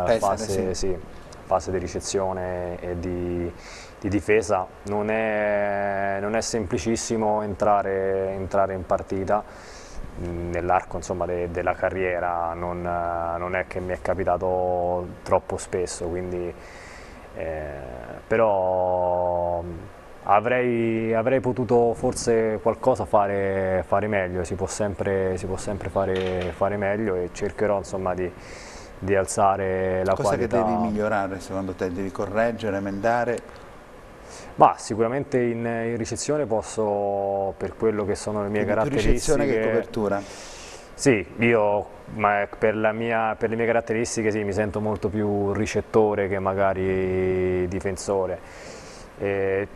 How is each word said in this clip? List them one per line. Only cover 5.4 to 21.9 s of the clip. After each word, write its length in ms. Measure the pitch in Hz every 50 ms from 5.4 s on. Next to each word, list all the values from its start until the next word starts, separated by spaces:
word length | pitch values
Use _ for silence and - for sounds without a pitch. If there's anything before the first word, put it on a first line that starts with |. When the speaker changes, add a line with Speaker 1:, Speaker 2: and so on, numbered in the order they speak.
| 208 208 104 101 101 101 101 101 - 101 98 98 98 98 98 98
Speaker 2:
non 140 | 101 104 110
è 60 | 113
semplicissimo 1040 | 107 - - 117 107 - 120 123 - 117 113 110 - - 120 110 110 107 104 107
entrare, 880 | 107 104 98 - - 107 104 101 98 98 98 95 95 95 95 95 95 95
entrare 420 | 98 98 95 92 - 101 98 95 95
in 120 | 92 87
partita, 560 | - 101 95 95 - 101 95 95 90 104 104 - - - - - - - - - - - - - - - -
mm, 280 | 87 87 87 85 87 87
nell'arco, 440 | 85 85 87 87 90 92 - - - 90
insomma, 280 | 82 - 98 90 87
de-, 240 | 87 90 87 87 87
della 240 | 85 87 90 90 87
carriera, 760 | - - 92 90 95 92 92 90 85 87 87 87 85 85 82 82
non, 260 | 87 87 87 87 87
non 760 | 87 87 87 87 85 85 85 85 82 85 85 85 87 90 92
è 100 | 92 90
che 140 | - - 92
mi 120 | 90 90
è 60 | 90 -
capitato 1040 | - - 92 90 95 90 87 87 95 92 92 92 90 90 90 90 87 87 90 90 90 87 - - -
troppo 320 | - 92 90 - - 98
spesso, 500 | - - - - 95 90 87 - - 87
quindi, 480 | 85 85 90 92 90 90 90 87 87 - - - - - - - - - - - - - - - - -
eh, 260 | - 82 80 80 78 76 73 71 69 65 62 60 62 58 60 - - -
però 1400 | - 113 110 113 107 101 95 92 92 92 92 90 90 90 90 90 90 90 90 90 87 87 87 87 87 87 85 85 87 85 87 98 101 - - - - - - -
avrei, 840 | - 98 104 107 120 127 127 123 123 120 117 113 113 113 113 113 113
avrei 280 | 113 113 113 123 131 131
potuto 520 | 120 127 123 127 127 107 123 120 120 117